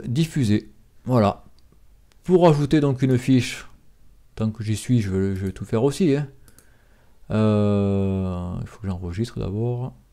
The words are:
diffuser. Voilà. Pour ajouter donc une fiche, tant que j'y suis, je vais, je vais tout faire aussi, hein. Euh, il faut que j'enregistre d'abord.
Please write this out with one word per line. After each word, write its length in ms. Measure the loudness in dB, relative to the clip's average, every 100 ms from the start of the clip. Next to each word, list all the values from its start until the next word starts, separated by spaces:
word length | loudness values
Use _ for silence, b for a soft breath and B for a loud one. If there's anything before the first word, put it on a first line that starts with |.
| 0
diffuser. 640 | -2 0 0 2 0 -2 -20 _ -12
Voilà. 400 | 0 2 2 0 -10 -20 -20 _ -20 -20 _ _
Pour 240 | 2 4 6
ajouter 340 | 4 2 2
donc 200 | 2 2
une 160 | 2 2
fiche, 500 | 4 2 2 -6 -16 -20 -20 -20 -20 -20 _
tant 160 | -6 -4
que 120 | -4
j'y 140 | -4 -4
suis, 240 | 0 0
je 100 | 0
vais, 260 | 0 -2 -2
je 100 | -6
vais 60 |
tout 120 | -8
faire 180 | -4 0
aussi, 300 | 0 2 0
hein. 140 | 0 -2 -12 b b b b b b b b -6
Euh, 1300 | 0 2 2 2 2 0 0 0 -2 -4 -6 -6 -8
il 60 | -10
faut 140 | -10
que 60 | -8
j'enregistre 520 | -8 -6 -6 -6 -6
d'abord. 540 | -6 -4 -4 -6 -10 -14 _